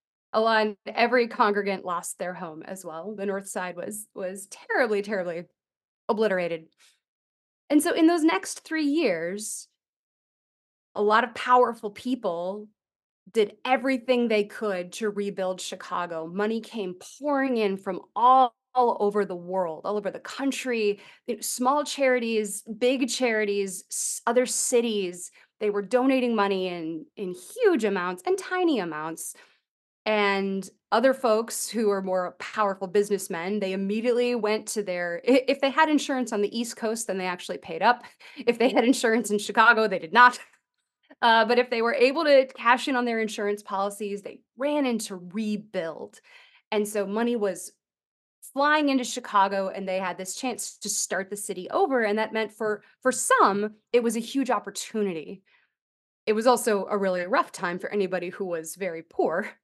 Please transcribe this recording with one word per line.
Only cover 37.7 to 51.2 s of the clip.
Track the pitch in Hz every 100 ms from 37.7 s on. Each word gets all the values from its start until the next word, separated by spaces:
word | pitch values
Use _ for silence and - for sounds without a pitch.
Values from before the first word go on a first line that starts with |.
| 165
up. | 214 247 - _ - 302
If | 233 -
they | 247
had | - 233
insurance | - 233 226 214
in | 208
Chicago, | 208 220 226 220 220
they | 185
did | 160
not. | 220 247 247 - _ _ _ _ _ _ -
Uh, | 233 226
but | 220 240
if | 247
they | 233
were | 226
able | - 254 285
to | 302 269 262 -
cash | 233 247 285
in | 254
on |
their | 240 226
insurance | 220 220 208 208
policies, | - 196 202 202 208 196
they | - - _ 220
ran | 285 294 262
in | 226
to | - 185
rebuild. | 175 202 214 208 - 185 165 147 - - _ - - _ _
And | 214 208
so | 214 196
money | 214 240 240
was | 202 170 - - _ _ _ _ _ _ -
flying | 269 294 311 285
into | 262
Chicago, | 226 254 - 202 196 196 190
and | 196 190
they | 185
had | 185 180
this | 185 -
chance | 254 214 - -
to | 208
start | - - 185